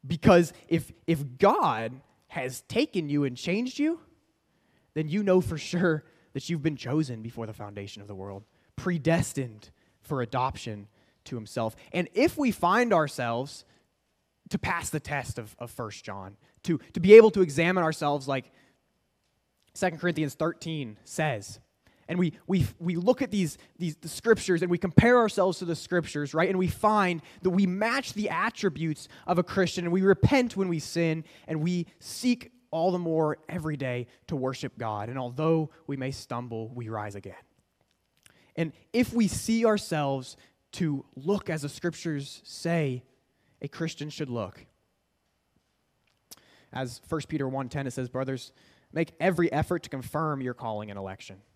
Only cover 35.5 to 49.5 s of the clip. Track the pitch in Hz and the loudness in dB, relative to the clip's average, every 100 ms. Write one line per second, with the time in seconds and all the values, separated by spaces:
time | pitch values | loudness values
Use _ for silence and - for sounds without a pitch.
35.5 | 160 151 - - 139 131 135 - 120 123 | 2 0 -8 -10 -6 -6 -8 -8 -8 -6
36.5 | 113 113 120 113 110 104 101 95 92 _ | -10 -8 -10 -8 -6 -8 -10 -14 -18 _
37.5 | _ _ _ _ _ _ _ _ _ _ | _ _ _ _ _ _ _ _ _ _
38.5 | - 165 - _ 233 247 233 208 - - | -6 -6 -8 _ 0 2 2 0 0 -2
39.5 | 226 226 208 - 156 143 135 127 - _ | 2 4 2 0 -2 0 -2 -6 -18 _
40.5 | _ _ - 165 139 - - 147 202 - | _ _ -4 -2 -2 -6 -8 -2 -2 -2
41.5 | 156 143 - 175 160 170 147 143 - - | -6 -6 -6 -6 -6 -6 -6 -8 -16 -18
42.5 | - 170 170 143 127 - _ _ _ _ | -8 -2 0 0 -4 -10 _ _ _ _
43.5 | _ 143 - 160 - 147 - 143 120 95 | _ -14 -8 -8 -8 -12 -8 -6 -6 -8
44.5 | - - _ _ _ _ _ _ _ _ | -12 -20 _ _ _ _ _ _ _ _
45.5 | _ _ _ _ _ _ _ _ - _ | _ _ _ _ _ _ _ _ -20 _
46.5 | _ _ 127 127 117 - 160 - 156 135 | _ _ -8 -8 -10 -6 -6 -4 -4 -4
47.5 | 135 127 147 135 135 123 127 131 131 - | -4 -6 -6 -6 -6 -6 -4 -4 -6 -10
48.5 | _ _ _ _ 160 160 _ 180 170 175 | _ _ _ _ -4 -4 _ 0 2 2